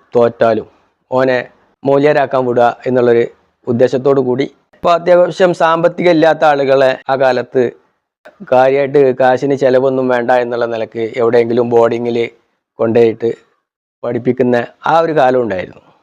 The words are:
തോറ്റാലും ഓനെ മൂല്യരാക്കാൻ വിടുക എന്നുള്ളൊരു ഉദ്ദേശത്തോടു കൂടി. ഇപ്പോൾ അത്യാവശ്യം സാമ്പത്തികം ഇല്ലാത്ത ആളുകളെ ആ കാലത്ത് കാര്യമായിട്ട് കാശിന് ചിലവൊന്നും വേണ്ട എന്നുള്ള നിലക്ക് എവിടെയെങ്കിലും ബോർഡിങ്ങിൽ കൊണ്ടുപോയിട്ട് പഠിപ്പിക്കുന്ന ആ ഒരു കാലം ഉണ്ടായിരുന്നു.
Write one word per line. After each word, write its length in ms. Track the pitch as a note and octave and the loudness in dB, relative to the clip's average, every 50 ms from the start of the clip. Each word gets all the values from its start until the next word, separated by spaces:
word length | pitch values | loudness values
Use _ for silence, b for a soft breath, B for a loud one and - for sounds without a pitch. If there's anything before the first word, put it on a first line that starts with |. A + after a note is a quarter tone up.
| _ _ - | _ _ 0
തോറ്റാലും 520 | B2 A#2 A#2 A#2 - A#2+ A2+ A2 G#2+ G2+ - _ _ _ _ _ _ _ - | 0 0 0 0 0 0 0 0 -2 -6 -10 _ _ _ _ _ _ _ -6
ഓനെ 260 | B2+ B2+ C3 C3 B2+ B2 - - _ _ _ _ _ _ | -2 -2 0 0 0 -2 -4 -8 _ _ _ _ _ _
മൂല്യരാക്കാൻ 600 | - C#3 C#3 C#3+ C#3+ D3+ D3+ D3 C3+ B2+ C#3 C3 C3 B2 | -2 0 0 2 2 2 2 0 -2 -2 -2 -2 -2 -2
വിടുക 180 | A#2+ B2 A#2+ A#2 - - - C3 | 0 2 0 0 0 -4 -6 -2
എന്നുള്ളൊരു 340 | B2 B2+ A#2+ B2 A#2 A#2 A#2 - - _ _ _ _ _ - C3 | -2 0 2 2 2 2 0 -2 -6 _ _ _ _ _ -8 -6
ഉദ്ദേശത്തോടു 520 | A#2 A#2+ B2+ A#2+ - B2+ C3 C#3+ C#3 C#3 C3 B2 | 0 0 0 0 0 -2 0 0 0 0 0 -2
കൂടി. 180 | B2 C3 C#3+ - _ _ _ _ _ _ | -2 -4 -4 -8 _ _ _ _ _ _
ഇപ്പോൾ 140 | - F3+ E3+ | -2 -2 -2
അത്യാവശ്യം 560 | E3 E3 F3 F3+ F3 F3+ F3 D#3+ - F#3+ F3 E3+ - | 0 2 2 2 2 2 0 0 0 0 0 0 0
സാമ്പത്തികം 520 | F3 D#3+ E3 E3 E3 E3+ E3+ - E3+ F3+ E3+ | 0 0 0 0 0 -2 -2 0 0 2 2
ഇല്ലാത്ത 280 | D#3 D#3+ D#3+ D3+ D3 D#3+ D3+ | 4 2 2 2 2 2 0
ആളുകളെ 400 | C#3+ C#3 C#3 C3+ C3+ C#3 C3+ C3 C3 - - - | 2 0 0 0 2 2 2 2 0 -2 -6 -6
ആ 40 | C3+ C3 | -2 0
കാലത്ത് 400 | C3+ C3 B2 B2 A#2+ - - C3 A#2+ - - _ _ _ _ _ _ _ _ _ _ - _ _ G3 - | 0 0 0 -2 -6 -4 -2 -2 -2 -2 -4 _ _ _ _ _ _ _ _ _ _ -20 _ _ -6 0
കാര്യമായിട്ട് 500 | C3 B2+ C3 C3+ C3+ C#3+ C#3+ C3 C#3 D3 C#3 B2+ B2+ B2 | 2 2 2 2 2 0 -2 0 2 2 2 2 2 2
കാശിന് 360 | C3+ B2+ B2+ B2+ D3 C#3 C#3 C3 | 0 0 0 0 -2 -2 -2 0
ചിലവൊന്നും 460 | C#3+ B2+ B2+ B2+ C3+ C3+ C3 C3 C3 B2+ B2 | 0 2 2 2 0 0 -2 -2 -2 -2 -2
വേണ്ട 160 | A#2+ A#2+ B2 B2+ B2 B2 | -2 0 0 0 0 0
എന്നുള്ള 240 | A#2+ A#2+ A#2 A#2+ A#2 A#2 | -2 -4 -6 -6 -6 -6
നിലക്ക് 300 | A2+ A2 G#2 - A#2 A2+ A2 - C3 | -8 -8 -8 -8 -8 -8 -8 -4 -2
എവിടെയെങ്കിലും 460 | A#2 A#2 B2 A#2+ A#2 A#2 A#2 B2 A#2+ A#2+ A#2+ | -2 2 2 2 0 0 0 -2 -2 0 2
ബോർഡിങ്ങിൽ 440 | A#2 A#2 A#2 A#2+ A#2 A#2+ A#2+ A#2 A#2+ A#2 A2+ _ _ _ _ _ _ _ _ _ - | 2 2 2 0 -4 -6 -4 -4 -4 -4 -6 _ _ _ _ _ _ _ _ _ -6
കൊണ്ടുപോയിട്ട് 540 | A#2 A2+ A2+ A#2 A#2 A2+ G#2+ - A#2 A#2 - _ _ _ _ _ _ _ _ _ _ _ _ _ - | -4 0 2 2 2 2 0 -2 -6 -6 -6 _ _ _ _ _ _ _ _ _ _ _ _ _ -10
പഠിപ്പിക്കുന്ന 520 | A#2+ B2 A#2 A#2+ B2+ B2 B2+ B2 B2 A#2+ A#2+ A#2+ - - _ - C#3+ | -8 -8 -4 -4 -4 -2 0 0 0 0 -2 -2 -6 -14 _ -4 0
ആ 40 | D#3 E3 E3 | 0 0 0
ഒരു 80 | E3 D3+ D3+ | 0 0 2
കാലം 200 | C3 B2+ B2+ B2+ A#2+ | 2 2 2 0 -2
ഉണ്ടായിരുന്നു. 360 | G#2+ F#2+ F2+ E2 - - - _ _ _ _ | -2 -4 -6 -8 -10 -14 -20 _ _ _ _